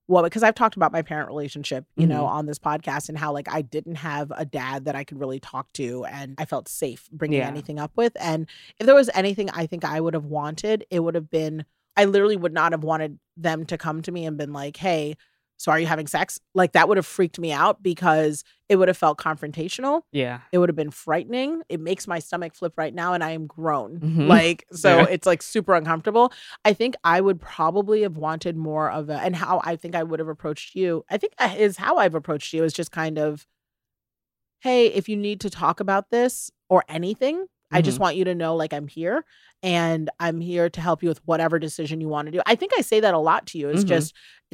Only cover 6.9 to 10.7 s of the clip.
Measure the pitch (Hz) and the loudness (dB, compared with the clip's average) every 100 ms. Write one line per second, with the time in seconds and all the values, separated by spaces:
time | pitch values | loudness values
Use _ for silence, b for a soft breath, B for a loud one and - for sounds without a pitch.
6.9 | 117 _ 156 151 143 123 147 151 151 151 | -8 _ -6 -2 0 -2 -6 -10 -10 -6
7.9 | - 233 - 165 160 156 B B B 226 | 0 0 0 -2 -2 -4 B B B 6
8.9 | 277 240 - 196 196 196 170 160 170 156 | 8 6 2 0 -2 -4 -4 -6 -4 -4
9.9 | 156 165 160 147 147 147 156 208 | -2 -2 -4 -4 -6 -6 -6 -2